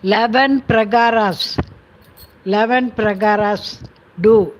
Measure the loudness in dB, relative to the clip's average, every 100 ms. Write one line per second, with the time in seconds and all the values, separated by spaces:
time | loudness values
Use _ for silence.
0 | 0 0 0 0 0 0 0 0 2 2
1 | 2 2 0 -2 -6 -8 -8 -14 _ _
2 | -20 -20 -20 _ -4 -2 0 0 -2 -2
3 | -2 0 0 0 0 -4 -8 -16 -20 _
4 | _ 0 4 4 2